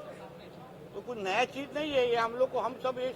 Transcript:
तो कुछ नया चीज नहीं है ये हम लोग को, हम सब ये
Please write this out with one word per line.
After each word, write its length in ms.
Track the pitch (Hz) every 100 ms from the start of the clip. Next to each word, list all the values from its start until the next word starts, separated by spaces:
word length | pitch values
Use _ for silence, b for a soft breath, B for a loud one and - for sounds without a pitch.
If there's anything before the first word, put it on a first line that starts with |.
| - - - - - - - - -
तो 60 | 202
कुछ 180 | 226 233
नया 260 | 190 208
चीज 240 | 254 254 277
नहीं 180 | 285 302
है 160 | 277 247
ये 60 | 233
हम 160 | 226
लोग 200 | 240 262
को, 80 | 254
हम 140 | 220 240
सब 160 | 254 254
ये 160 | 254